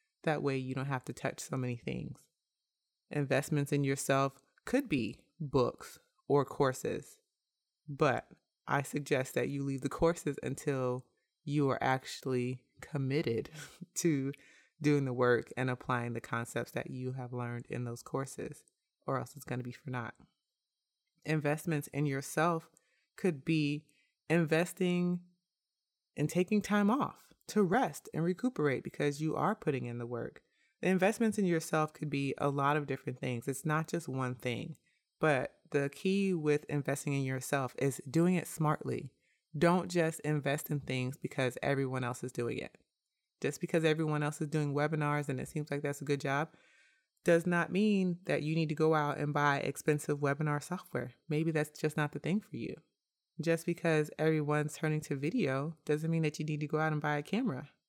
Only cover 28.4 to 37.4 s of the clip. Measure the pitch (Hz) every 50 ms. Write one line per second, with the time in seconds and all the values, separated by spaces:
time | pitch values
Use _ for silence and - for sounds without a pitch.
28.4 | - 254 - - 151 147 127 - - - - - 147 147 143 143 156 160 - -
29.4 | 143 180 220 - - 156 139 127 123 120 120 120 117 120 123 117 - - - -
30.4 | _ _ _ _ _ _ _ _ - 180 190 180 185 202 214 - 233 220 202 214
31.4 | 196 180 170 160 - - - 156 156 151 - - 160 147 139 139 139 135 - -
32.4 | - 143 139 143 139 143 147 156 143 139 135 - - 139 127 - - 131 123 117
33.4 | - 143 131 - - 156 151 160 160 - - 170 - - 131 131 131 123 127 -
34.4 | - 127 117 117 - 160 156 - _ _ _ _ _ _ _ - - 156 143 127
35.4 | 135 - - _ _ _ - 143 139 139 - - - 190 190 202 196 190 185 165
36.4 | 151 151 147 147 - - 143 147 139 - 139 - - 147 139 139 135 131 131 131